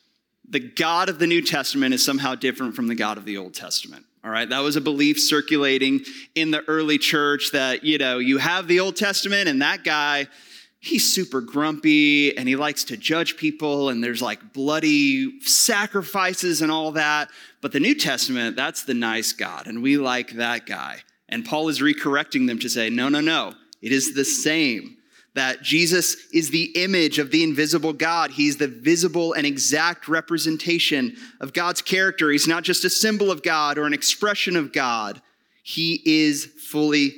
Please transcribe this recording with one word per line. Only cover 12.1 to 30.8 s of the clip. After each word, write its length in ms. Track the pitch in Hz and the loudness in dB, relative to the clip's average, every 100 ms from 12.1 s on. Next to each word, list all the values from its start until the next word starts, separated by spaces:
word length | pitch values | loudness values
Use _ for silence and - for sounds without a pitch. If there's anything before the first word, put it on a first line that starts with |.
| 147 143 - | 4 2 0
and 100 | 127 | -2
he 60 | |
likes 300 | 135 147 143 | 0 -2 -4
to 120 | - 113 | -6 -4
judge 400 | 127 165 165 - | -2 0 -2 -2
people 520 | 156 151 151 143 139 | -2 -2 -2 0 0
and 140 | 117 | 0
there's, 200 | 120 117 | -2 -2
like, 300 | 120 107 - | -4 -6 -10
bloody 880 | 135 139 156 156 147 139 135 135 131 | -4 -2 2 4 4 4 2 -2 -4
sacrifices 1200 | - - - 208 208 202 - 202 185 185 180 156 | 0 2 4 2 0 -2 -2 -2 -2 0 -2 0
and 80 | 156 | 0
all 220 | 156 156 | 0 -2
that. 360 | 156 151 151 147 - - - | -2 0 0 -2 -12 -20 -10
But 120 | 135 | -4
the 80 | 139 | 0
New 160 | 180 - | 2 2
Testament, 580 | 156 123 - 123 117 | 0 -2 -2 -2 -2
that's 300 | 113 147 - | -2 -4 -6
the 100 | - | -4
nice 380 | 120 117 113 113 | -2 0 0 -2
God 340 | - 98 78 - | -4 -8 -8 -10
and 160 | 113 | -4
we 160 | 131 143 | 2 2
like 360 | 131 123 120 | 2 -2 -4
that 320 | 113 117 117 - | -6 -4 -4 -6
guy. 360 | 95 67 57 - _ - | -10 -10 -12 -18 _ -10
And 160 | 117 | -8
Paul 240 | 113 151 160 | -4 -2 0
is 140 | 135 | 0
recorrecting 640 | 143 147 151 143 151 139 127 | 0 0 0 0 0 0 0
them 140 | 113 | 0
to 80 | 123 | -4
say, 220 | 120 113 | -2 0
"No, 180 | 120 135 | 0 0
no, 120 | 147 | 2
no, 340 | 156 156 101 - _ - | 2 0 -2 -10 _ -12
it 80 | 110 | -2
is 240 | 135 135 | 0 0
the 100 | 139 | -2
same." 720 | 135 - 151 156 143 107 - - _ _ _ | -2 0 0 2 0 -2 -8 -20 _ _ _
That 280 | 135 131 127 | -4 -2 -2
Jesus 540 | - 156 170 180 165 - - | 0 2 4 2 2 -2 -2
is 180 | 165 151 | -2 0
the 200 | 160 170 170 | -2 -2 -2
image 420 | 190 185 151 151 | 0 2 2 0
of 140 | 139 | 0
the 100 | 160 | 2
invisible 500 | 160 139 151 160 156 | 2 0 0 0 0
God. 380 | 143 160 170 151 | -2 0 0 -2
He's 280 | 135 147 147 | 0 0 2
the 100 | 143 | -4
visible 640 | 117 135 170 175 165 165 | -2 2 2 2 0 -2
and 120 | 151 | 0
exact 640 | 143 139 - 147 170 175 - | -2 0 -2 0 0 -2 -2
representation 1080 | 160 - 170 156 160 175 170 | -2 0 -2 0 -2 0 0